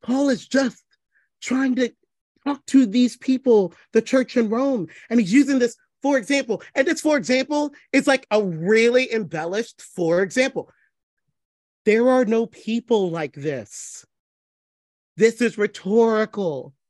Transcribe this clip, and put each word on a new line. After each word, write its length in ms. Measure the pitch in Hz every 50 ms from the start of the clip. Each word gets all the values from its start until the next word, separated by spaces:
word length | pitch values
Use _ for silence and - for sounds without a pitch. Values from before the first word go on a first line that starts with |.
| -
Paul 260 | - 247 269 285 277
is 180 | 254 196 -
just 380 | _ - 262 277 240 - _ _ _ _ _ _ _ _ _ _ _ _ _
trying 360 | - - 254 262 269 269 254
to 140 | 226 254 233 _ _ _ _ _ _ _ _ _ _ _
talk 180 | 277 285 277 _
to 180 | - - 269 262
these 320 | 202 190 247 247 240 -
people, 560 | _ - - 262 254 _ 254 233 214 190 170 - _ _ _ _
the 80 | 226 226
church 340 | - - 262 247 - -
in 140 | 247 233 208
Rome, 380 | 214 233 269 277 269 226 165 151 - - - -
and 100 | 226 240
he's 140 | 220 170 202
using 260 | 277 285 262 277 262
this 200 | 240 226 - _ _ _ _ _ -
for 160 | 277 285 262
example. 420 | - - 285 277 - 233 214 - - - _
And 140 | - 269 349
this 120 | 320 -
for 160 | - 302 302
example 560 | 285 180 - 254 262 262 - 294 294 294 294 285 - _ _ -
is, 160 | 277 - 285
like, 180 | 269 262 - _ 208
a 100 | 214 208
really 680 | 190 170 156 165 185 220 226 226 233 240 254 262 - 226
embellished 680 | 220 214 147 160 160 160 170 185 214 233 - - _
for 420 | - - _ - 175 160 170 175 196
example. 460 | 190 - 254 254 269 262 190 135 _ _ _ _ _ _ _ _ _ _ _ _ _ _ _ _ _ _ _ _ _ _ _ _
There 240 | 220 208 226 240 254
are 160 | 254 254 254
no 220 | 208 226 226 233
people 640 | 220 _ - - - 226 233 - _ 233 214 190 180
like 240 | 165 165 156 135 _
this. 680 | 147 139 156 143 127 104 - - - - - - - - _ _ _ _ _ _ _ _ _ _ _ _ _ _ _ _ _ _ _ _ _ _
This 240 | - 208 226 220 -
is 160 | 240 220 -
rhetorical. 1160 | - 208 208 _ - - 185 208 233 226 226 220 214 214 214 - 208 196 170 147 131 123 143 _ _ _